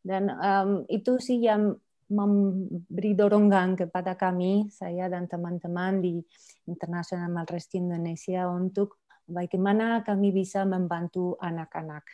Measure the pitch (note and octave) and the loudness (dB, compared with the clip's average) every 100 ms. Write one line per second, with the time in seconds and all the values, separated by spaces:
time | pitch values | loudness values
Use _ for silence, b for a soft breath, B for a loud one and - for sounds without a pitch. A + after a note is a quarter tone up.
0 | F#3 F#3+ G3 - G3 G3 G3 G3 - G3+ | -4 -2 -2 0 2 2 2 0 0 -2
1 | - B3+ B3+ B3 A3+ G#3 G#3 - _ _ | 0 0 0 2 4 4 2 0 _ _
2 | _ G#3 G#3 G3+ G3 F#3+ F#3+ F3 E3+ F3 | _ 0 4 4 4 0 -4 -8 -8 -4
3 | G#3 G3 G#3 G#3 G#3 G3 F3+ F#3 F3 F#3 | 0 4 6 6 6 6 4 0 -2 -4
4 | F3+ F#3 F#3 F3+ F3+ G3+ G#3 - F3+ F3 | -4 -2 0 0 2 2 0 -6 -8 -4
5 | F#3 F3+ F3 F3 F3 F3 E3+ F3 F#3 G3 | -4 -4 -6 -6 -6 -6 -6 -4 0 0
6 | F3+ E3+ E3 b b b - F3 E3 F3 | 0 -2 -8 b b b -12 -10 -6 -6
7 | E3+ F3+ F3 F3 E3 E3+ - F#3+ F3+ E3+ | -6 -6 -4 -4 -4 -8 -6 -4 -4 -2
8 | E3 E3 - F#3 F3+ F3+ F#3 F#3+ G3+ _ | -4 -6 -4 -2 -2 -2 -2 -2 -4 _
9 | _ b - F3 F3 F#3 G3 G#3+ A3+ A#3 | _ b -12 -8 -4 0 2 2 2 -2
10 | A3 G3+ G3+ F#3+ F#3+ G3 G3 F#3 F3+ E3+ | 0 2 2 2 0 -2 0 0 -2 -2
11 | E3+ F#3 F3+ - F3 E3 D#3+ D#3+ D#3+ D3+ | -4 -4 -4 -4 -6 -6 -8 -10 -10 -14
12 | - | -18